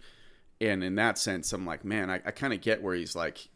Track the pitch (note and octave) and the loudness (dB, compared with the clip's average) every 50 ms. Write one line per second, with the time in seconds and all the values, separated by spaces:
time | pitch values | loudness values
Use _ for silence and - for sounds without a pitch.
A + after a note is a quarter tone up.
0 | - - - - - - - - - - - - A2 A2 G2 F#2+ F#2 F#2 F#2+ G#2 | -16 -20 -20 -20 -20 -20 -20 -20 -20 -16 -4 0 2 2 2 2 2 2 4 4
1 | A2+ A2+ G#2 - - G#2 F#2+ F2 - - - F2+ F#2 E2+ D#2 - - F#2+ G#2+ G#2+ | 4 4 4 2 0 0 0 0 -2 -2 -2 -2 -4 -4 -6 -6 -4 -2 0 0
2 | F#2+ F#2 F#2 F2+ - - - - C#3 C3+ A2+ F2+ - A2+ A2 A2 G2+ F#2+ F2+ F2 | 0 0 -2 -2 -2 -4 -4 -2 0 0 0 0 2 2 2 2 2 0 0 0
3 | D#2+ - - F2 E2 E2+ - - - - - | -2 -2 -2 -2 -2 -2 -4 -6 -18 -18 -20